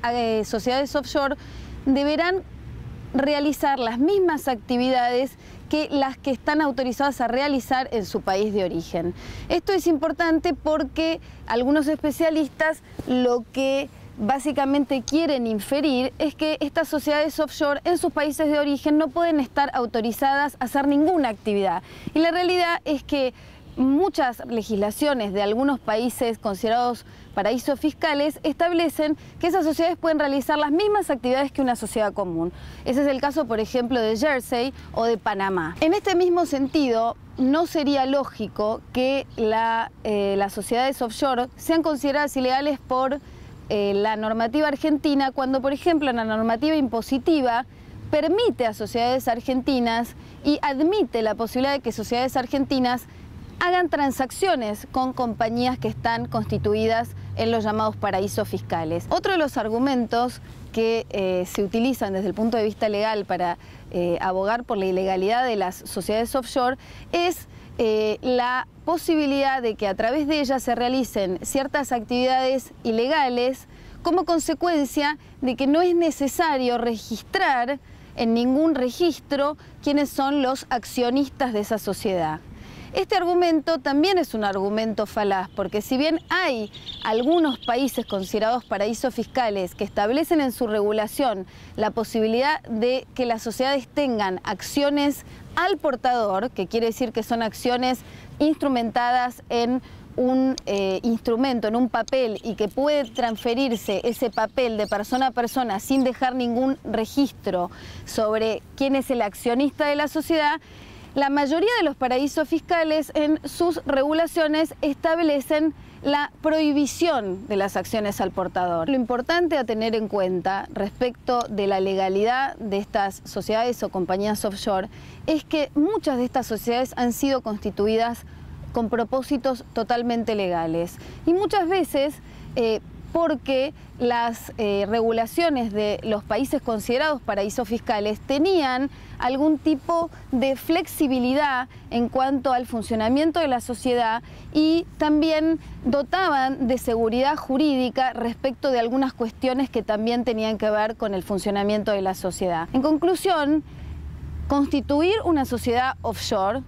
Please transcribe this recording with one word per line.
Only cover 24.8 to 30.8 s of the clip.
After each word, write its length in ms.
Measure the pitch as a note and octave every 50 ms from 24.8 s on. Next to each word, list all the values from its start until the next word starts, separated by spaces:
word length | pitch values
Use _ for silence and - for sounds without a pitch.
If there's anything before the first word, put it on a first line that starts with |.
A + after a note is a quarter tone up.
| G3+ A#3 A3 - D4 D4 C#4+ B3 G#3+ G3+ F#3
de 80 | G3+
algunos 380 | G3+ G3+ G#3+ A#3 C4+ C#4 C4+ A#3+
países 580 | - - G#3+ A3 A#3+ B3+ - - C4 A#3 A3+
considerados 680 | - - A3 G3 F3+ - A3 A3+ A#3+ B3 B3 A#3+ - - - - - - - -
paraísos 460 | - F#3+ G#3 C4 B3+ - - C#4 -
fiscales 600 | - D#4 C#4 - - D#4+ D4 C#4+ C#4+ D#4 C#4+ - -
establecen 760 | D#4+ C#4 - E4+ E4+ F4 E4 E4+ D#4 - - D#4 D4+ D#4 - - - - -
que 80 | -
esas 180 | F4 E4 F#4+ D#4+
sociedades 320 | D#4 D4+ - E4 E4+ F4
pueden 220 | D#4 - E4 D#4+ D4+
realizar 400 | D4+ C#4+ C#4 C#4 B3 - D4+ D4
las 120 | D4+ D4
mismas 380 | C#4+ E4+